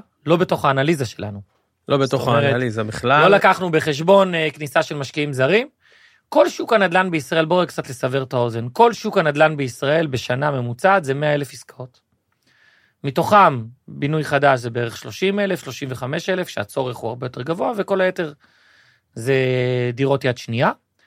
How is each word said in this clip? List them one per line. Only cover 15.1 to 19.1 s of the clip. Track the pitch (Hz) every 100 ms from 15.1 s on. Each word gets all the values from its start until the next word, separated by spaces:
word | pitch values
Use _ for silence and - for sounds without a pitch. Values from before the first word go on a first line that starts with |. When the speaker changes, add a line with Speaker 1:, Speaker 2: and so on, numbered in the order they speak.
| 104 190 202
Speaker 1:
אלף, | 202 175
שלושים | - 123 135
וחמש | 127 127 156 -
אלף, | 185 175
שהצורך | - 104 - 127 117
הוא | 113
הרבה | 123 127
יותר | 127
גבוה, | 123 170 262 220
וכל | 190 196
היתר | 185 185 165 147 _ _ _ _ _ _ _